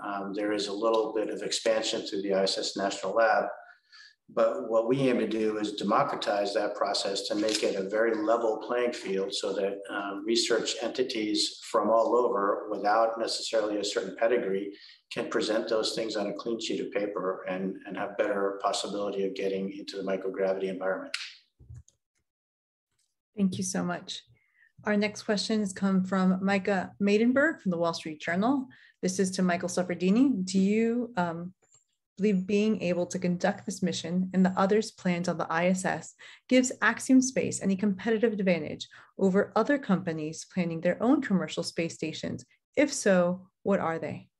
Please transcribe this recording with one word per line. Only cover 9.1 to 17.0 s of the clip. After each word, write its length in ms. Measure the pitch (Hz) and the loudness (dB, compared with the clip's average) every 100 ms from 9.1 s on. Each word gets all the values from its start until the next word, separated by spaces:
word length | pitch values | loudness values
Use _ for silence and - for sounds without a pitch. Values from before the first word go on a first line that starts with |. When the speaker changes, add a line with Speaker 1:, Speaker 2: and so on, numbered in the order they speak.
| 95 98 - | -4 -4 -4
Speaker 1:
so 180 | 104 | -4
that, 240 | 98 98 98 - | -2 -2 -4 -8
um, 380 | 104 101 101 107 | -6 -6 -4 0
research 520 | 117 - 113 - - | 0 2 0 0 -4
entities 800 | 113 - 123 113 107 104 - - - | -4 -2 -2 -2 -2 0 -2 -6 -2
from 220 | 113 107 | 0 4
all 240 | 113 110 117 | 4 4 4
over, 520 | 120 101 101 - 107 | 2 2 0 0 -2
without 480 | 101 101 110 113 113 | -2 2 4 4 0
necessarily 580 | 113 - - 113 107 107 | -4 -4 -2 0 0 -2
a 60 | |
certain 320 | 101 117 95 90 | -2 -2 -4 0
pedigree, 580 | 117 123 95 98 101 - - - - | 2 2 0 -2 -4 -10 -18 -20 -12
can 160 | - 104 | -8 -2
present 400 | 127 104 110 113 | 0 0 0 0
those 240 | 110 104 | 0 0
things 220 | - 110 107 | -2 -4 -4
on 100 | 104 | -4
a 80 | |
clean 260 | - 120 113 | -4 -4 -4
sheet 220 | - - | -4 -4
of 100 | - | -4
paper 540 | 101 | -4